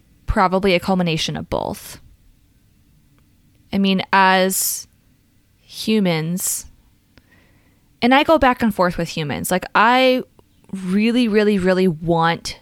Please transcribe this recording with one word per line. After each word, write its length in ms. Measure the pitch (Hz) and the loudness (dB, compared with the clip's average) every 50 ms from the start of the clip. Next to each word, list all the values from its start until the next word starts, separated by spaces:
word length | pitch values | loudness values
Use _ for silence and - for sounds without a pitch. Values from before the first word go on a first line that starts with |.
| _ _ _ _ _ | _ _ _ _ _
probably 480 | - - 220 190 180 185 190 196 196 175 | -4 0 0 0 2 2 0 2 2 0
a 60 | 175 | 0
culmination 560 | - - 190 185 180 175 156 160 - - 156 | 0 0 -2 0 0 -2 -2 -4 -4 -6 -8
of 140 | - 165 - | -8 -8 -6
both. 500 | - - - - - - - - - - - - - _ _ _ _ _ _ _ _ _ _ _ _ _ _ _ _ _ _ _ _ _ _ _ _ _ _ _ _ _ _ - | -6 -6 -6 -6 -8 -12 -14 -20 -20 -20 -20 -20 -20 _ _ _ _ _ _ _ _ _ _ _ _ _ _ _ _ _ _ _ _ _ _ _ _ _ _ _ _ _ _ -8
I 60 | - 196 | -4 0
mean, 240 | 196 196 190 185 - - | 0 0 0 0 -2 0
as 760 | - 196 190 185 185 185 185 190 190 - - - - - - - _ _ _ _ _ _ _ _ _ _ _ _ _ _ | 2 4 4 4 4 4 2 0 0 -2 -4 -4 -6 -8 -12 -16 _ _ _ _ _ _ _ _ _ _ _ _ _ _
humans, 1040 | _ - - - - 220 220 214 196 180 165 160 156 165 175 190 - - - - - - - _ _ _ _ _ _ _ _ _ _ _ _ _ _ _ _ _ _ _ _ _ _ _ _ - | _ -20 -16 -10 -4 -2 0 0 2 0 0 -2 -4 -6 -6 -6 -6 -6 -6 -8 -10 -14 -20 _ _ _ _ _ _ _ _ _ _ _ _ _ _ _ _ _ _ _ _ _ _ _ _ -2
and 120 | - 240 262 | 0 2 4
I 100 | 277 302 | 4 4
go 140 | - 320 311 | 4 2 4
back 240 | 285 254 254 - 247 | 4 2 0 2 0
and 100 | 220 202 | -2 0
forth 240 | - 180 175 170 - | 0 -2 -2 -2 -4
with 120 | 170 - | -6 -6
humans, 420 | - 165 156 143 110 82 - - | -6 -8 -8 -6 -6 -6 -4 -2
like, 140 | 180 185 - - - | -4 -4 -4 -2 0
I 480 | - 208 233 247 254 262 262 254 254 - _ _ _ - _ _ _ _ _ | 2 4 4 4 4 4 2 2 0 -2 _ _ _ -20 _ _ _ _ _
really, 560 | - 190 185 180 185 208 214 233 226 254 247 220 | -14 -12 -6 -2 -2 0 2 2 2 2 0 2
really, 300 | 196 214 208 208 208 190 | 2 2 2 2 2 2
really 280 | 180 185 185 185 185 190 | 2 2 2 2 2 0
want 720 | 156 156 170 160 170 165 165 165 170 - - - - - | 0 -2 -2 -2 0 2 2 0 -2 -2 -6 -12 -14 -16